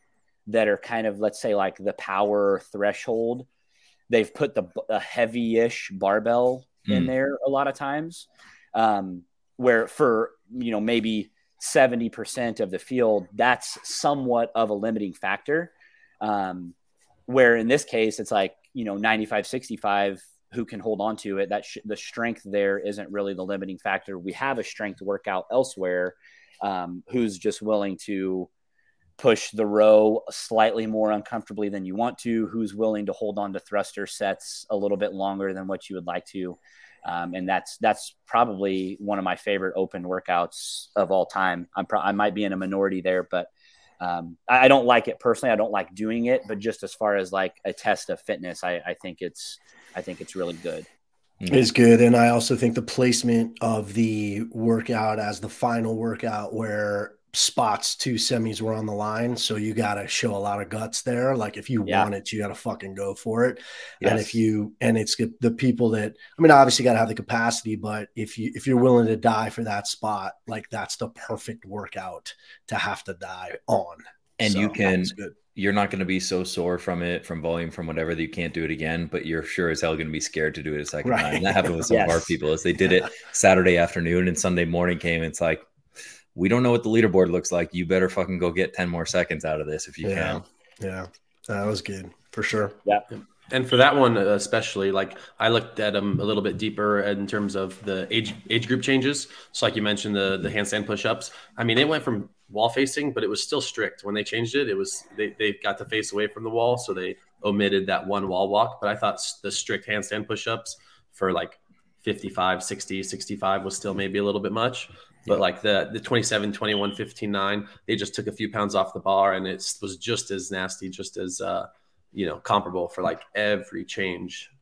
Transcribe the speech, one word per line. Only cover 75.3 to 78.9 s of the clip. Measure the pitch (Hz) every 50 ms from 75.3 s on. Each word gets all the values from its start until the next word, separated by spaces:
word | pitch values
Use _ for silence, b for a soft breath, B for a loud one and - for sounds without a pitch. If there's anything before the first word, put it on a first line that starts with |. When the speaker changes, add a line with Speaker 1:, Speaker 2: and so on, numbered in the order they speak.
| - _ _ _ _
Speaker 2:
you're | - 95 101 101
not | 104 101 98
gonna | 101 95 95
be | 90 95 92
so | 90 - 95 90 90
sore | 90 - 92 85 90 90 87
from | - - 90 87 87
it, | 87 87 85 -
from | - 85 82
volume, | 73 82 85 85 85 80
from | 78 - 85
whatever, | 82 80 80 80 80 85
that | 80
you | 82 80
can't | 80 90 85 82 -
do | 82 82
it | 76
again, | 80 76 78 80